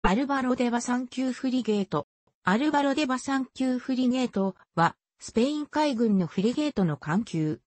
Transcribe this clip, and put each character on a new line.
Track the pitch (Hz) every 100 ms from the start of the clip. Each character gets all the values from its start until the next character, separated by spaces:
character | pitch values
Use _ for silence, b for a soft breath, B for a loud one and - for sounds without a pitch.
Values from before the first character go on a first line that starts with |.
| 175
ア | 202
ル | 277
バ | 277
ロ・ | 254 247
デ・ | 240
バ | 240
サ | 240 247
ン | 254
級 | - 262
フ | 240 262
リ | 254
ゲ | 220 208
ー | 190
ト。 | 156 - _ _ _ -
ア | 208
ル | 302
バ | 294
ロ・ | 277 269
デ・ | 294
バ | 254
サ | - 269
ン | 254
級 | - 262 254
フ | -
リ | 254 254
ゲ | 254
ー | 247
ト | 196 196 - _
は、 | - 165 - _ _
ス | -
ペ | -
イ | 254 302
ン | 294
海 | 294 302 233
軍 | 233 196
の | 165
フ | -
リ | 208
ゲ | 247 302
ー |
ト | 208 180
の | 147
艦 | 156 180 233
級。 | 165 156 -